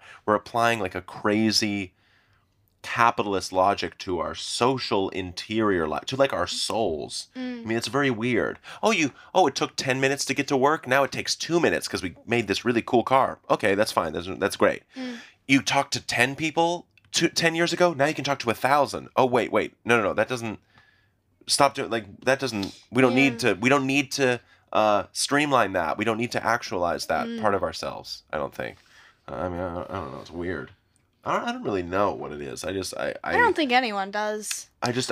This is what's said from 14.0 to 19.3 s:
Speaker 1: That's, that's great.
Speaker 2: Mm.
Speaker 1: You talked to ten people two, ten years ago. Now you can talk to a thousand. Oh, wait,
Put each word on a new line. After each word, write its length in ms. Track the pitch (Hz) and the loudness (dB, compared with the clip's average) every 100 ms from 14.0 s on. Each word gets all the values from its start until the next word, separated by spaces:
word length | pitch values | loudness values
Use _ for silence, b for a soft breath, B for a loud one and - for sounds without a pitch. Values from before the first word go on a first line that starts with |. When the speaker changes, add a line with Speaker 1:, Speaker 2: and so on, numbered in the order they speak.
| 85 | -2
Speaker 1:
That's, 160 | 82 87 76 | -4 -6 -2
that's 200 | 95 - | -2 2
great. 260 | 101 - - 262 | 2 2 -8 -12
Speaker 2:
Mm. 220 | 254 233 B B - | -10 -12 B B 0
Speaker 1:
You 140 | 135 | 2
talked 320 | - 139 135 | 2 0 -2
to 80 | 120 | -6
ten 340 | - 123 127 135 | -4 0 0 0
people 500 | 156 160 170 175 - _ _ | -2 0 0 0 -8 _ _
two, 160 | - 165 | -2 0
ten 260 | - 165 165 | 2 0 2
years 160 | 170 | 0
ago. 220 | 170 180 | 2 2
Now 120 | 139 143 | 2 0
you 80 | |
can 120 | 151 135 | 0 -4
talk 140 | 135 | -2
to 100 | 117 | -2
a 40 | |
thousand. 540 | 107 123 143 123 95 64 - | 0 2 2 2 -4 -2 2
Oh, 100 | |
wait, 260 | 127 | 4